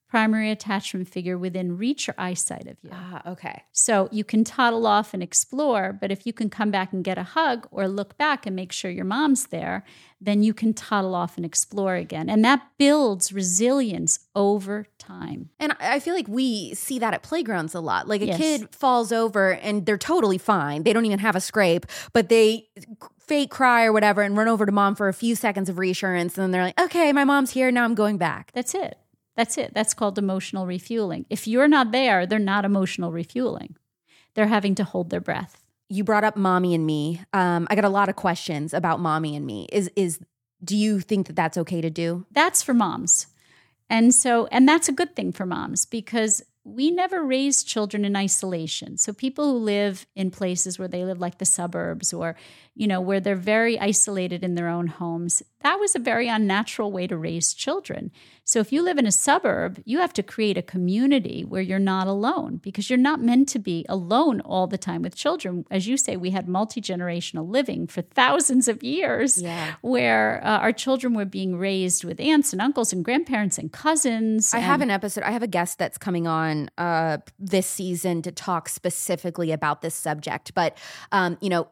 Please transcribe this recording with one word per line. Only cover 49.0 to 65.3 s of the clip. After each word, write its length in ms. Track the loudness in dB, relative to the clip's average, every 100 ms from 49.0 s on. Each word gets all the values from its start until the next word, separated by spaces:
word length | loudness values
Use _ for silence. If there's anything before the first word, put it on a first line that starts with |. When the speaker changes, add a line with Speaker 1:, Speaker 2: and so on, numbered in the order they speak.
| -4
Speaker 1:
people 400 | -4 -6 -2 0
who 60 | 0
live 480 | 0 0 0 -4 -12 -6
in 140 | -4
places 480 | -2 -4 -2 -4 -6
where 100 | -8
they 160 | -6
live, 160 | -6 -4
like 160 | -6 -2
the 80 |
suburbs, 720 | -2 0 -2 -4 -6 -4 -6
or, 220 | -4 -6 -8 -16 -20 _
you 140 | -4 -2
know, 140 | 0
where 180 | 0 -2
they're 160 | 0 -2
very 420 | 0 2 2 0
isolated 640 | 0 0 0 -2 -4 -4
in 120 | -4
their 140 | -2 -2
own 180 | -2 -4
homes, 560 | -4 -6 -4 -2 -4 -4 _
that 180 | 0 2
was 160 | 0
a 60 | 0
very 260 | 0 0 0
unnatural 640 | 2 2 2 0 -4 -4
way 160 | -4 -4
to 100 | -4
raise 360 | -4 -2 -2
children. 560 | -2 -4 -4 -6 -10 -10 -14 -20 _
So 160 | 0 0
if 120 | 2
you 100 | 2
live 160 | 2 2
in 80 | 2
a 60 |
suburb, 680 | 2 2 2 2 0 -2 -6
you 140 | -4 -2
have 140 | 0
to 100 | -2
create 340 | -4 -2 0 0
a 60 |
community 800 | -4 -2 0 2 4 2 0 -8
where 180 | -6 -4
you're 160 | -2 0
not 260 | 2 0 0
alone, 520 | 0 0 -2 -4 -8
because 320 | -8 -8 0
you're 60 | 4
not 240 | 4 4
meant 280 | 4 4 4
to 80 | 0
be 260 | -4 -4 -4
alone 520 | -6 0 2 4 0
all 260 | -2 -2 0
the 120 | -4
time 240 | -6 -6
with 140 | -6 -4
children. 480 | -2